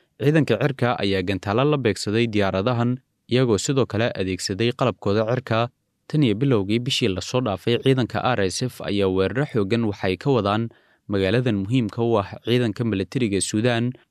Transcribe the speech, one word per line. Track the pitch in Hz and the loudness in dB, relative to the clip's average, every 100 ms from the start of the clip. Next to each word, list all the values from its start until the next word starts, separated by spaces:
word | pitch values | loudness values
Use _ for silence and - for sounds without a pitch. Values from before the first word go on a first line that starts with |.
| _ - | _ -2
ciidanka | 135 156 131 107 | 2 2 2 2
cirka | 135 131 120 123 | 0 0 0 0
ayaa | 101 95 | 0 0
gantaalo | 92 95 101 107 | -2 -2 0 0
la | 143 147 | 2 2
beegsaday | 113 98 - 110 117 | 0 0 -2 0 0
diyaaradahan, | 104 98 95 107 120 120 127 - _ _ | 0 0 0 0 0 0 -2 -8 _ _
iyagoo | 123 127 101 | 0 2 2
sidoo | - 135 117 | 2 0 0
kale | 104 117 | 0 -2
adeegsaday | - 95 92 - 98 117 | -2 -4 -4 -4 -2 -2
qalabkooda | 120 127 98 101 104 110 | 0 -2 0 0 0 0
cirka. | 131 - 113 120 - _ _ - | -2 0 -2 -2 -6 _ _ -4
Tan | 151 | 0
iyo | 135 | 2
bilowgii | 104 139 117 98 113 | 2 2 2 2 -2
bishii | 123 - 120 | -2 0 0
la | 92 | -2
soo | - 127 | -2 -2
dhaafay, | 123 92 - 120 | -2 -2 0 0
ciidanka | 135 131 113 107 | 2 2 2 -2
R | 123 113 95 | 0 0 0
S | - | -2
F | 123 - | -6 -6
ayaa | 78 101 95 | -4 0 2
weeraro | 92 95 107 147 | 2 0 0 -2
xooggan | 117 98 117 | -2 0 0
waxay | 113 101 98 90 | -2 -2 -2 -2
ka | 143 | 2
wadaan | 127 98 107 117 - _ _ - | 2 2 0 -2 -8 _ _ -4
magaaladan | 101 95 117 123 101 | 0 2 2 2 0
muhiimka | 98 131 107 - | 0 0 -2 -2
u | 117 113 | 0 0
ah | 98 - | 0 -6
ciidanka | - 123 120 - | -2 0 0 -2
militariga | 120 98 95 135 117 98 | -2 -2 -2 -2 0 -2
Suudaan, | - 107 120 117 123 - _ | -2 0 0 0 -2 -6 _